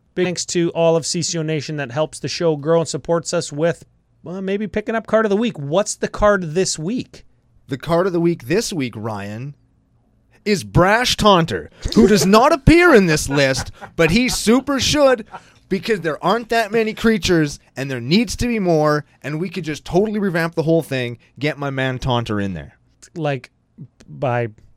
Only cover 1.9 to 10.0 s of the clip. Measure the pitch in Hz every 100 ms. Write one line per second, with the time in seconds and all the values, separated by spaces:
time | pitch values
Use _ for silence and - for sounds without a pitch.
1.9 | 127 156 - 139 - 170 151 147 165 156
2.9 | 143 - 170 - 175 - 147 165 - -
3.9 | _ _ _ - 185 190 202 208 214 214
4.9 | 226 214 220 214 196 233 151 139 175 214
5.9 | - 202 - 208 202 170 160 180 - 156
6.9 | 247 - - - _ _ _ - 135 -
7.9 | 170 190 170 170 165 117 190 233 175 127
8.9 | 107 113 104 101 107 139 - _ _ _
9.9 | _